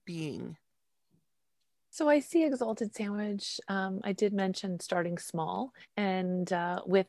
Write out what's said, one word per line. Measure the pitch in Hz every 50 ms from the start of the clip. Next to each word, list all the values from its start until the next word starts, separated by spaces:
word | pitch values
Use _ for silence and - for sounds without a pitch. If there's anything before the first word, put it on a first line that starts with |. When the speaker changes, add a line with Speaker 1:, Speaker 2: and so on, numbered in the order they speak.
| _
Speaker 1:
being? | 185 170 160 156 147 110 - - - 156 - _ _ _ _ _ _ _ _ _ _ _ _ _ _ _ _ _ _ _ _ _ _ _ _ _ _
Speaker 2:
So | - - 311
I | 294 294 294
see | 277 - - 339 320
Exalted | 294 269 247 240 220 220 - 233 208 -
Sandwich, | - 208 202 202 208 208 208 202 196 - - - - -
um, | - 196 190 190 190 190 196 -
I | 202 190
did | - 214 202
mention | 208 196 190 190 185 - - 190 180 170
starting | - - 185 175 170 175 175
small, | 170 - - - 165 160 170 185 196 254 269 - - - - _
and, | 208 208 190 185 185 185 180 180 180 180 - 185
uh, | 175 175 175 180 - -
with | 185 185 190 190